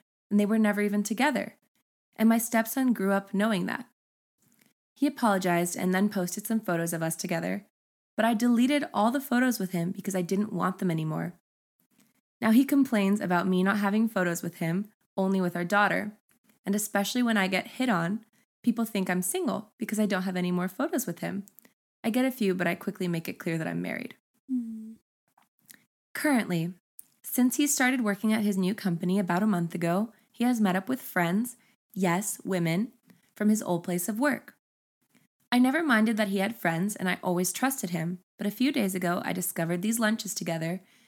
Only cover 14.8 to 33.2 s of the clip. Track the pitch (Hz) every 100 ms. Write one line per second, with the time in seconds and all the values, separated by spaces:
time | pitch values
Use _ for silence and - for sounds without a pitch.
14.8 | 208 _ _ - 190 190 175 175 175 202
15.8 | 202 170 208 - _ _ _ _ - 208
16.8 | - 202 196 247 240 214 190 190 - -
17.8 | 254 180 170 214 - _ _ _ 240 220
18.8 | 220 202 185 180 180 381 311 - - -
19.8 | 220 208 208 190 185 185 180 180 185 -
20.8 | 302 311 - 170 170 196 - - - _
21.8 | _ _ 233 254 262 254 196 185 175 175
22.8 | - - 180 170 - - 175 165 156 85
23.8 | 87 - - - _ _ - 254 226 220
24.8 | 220 226 _ _ _ _ _ _ - -
25.8 | _ _ _ - 302 254 185 170 170 185
26.8 | _ - - _ - - 254 254 294 -
27.8 | 254 262 214 202 220 220 208 190 185 220
28.8 | 196 165 180 190 180 175 214 180 170 175
29.8 | 170 180 226 - _ - 240 240 202 185
30.8 | 190 254 - 180 170 196 240 - _ _
31.8 | _ 190 185 175 214 - - 185 165 170
32.8 | 247 - _ -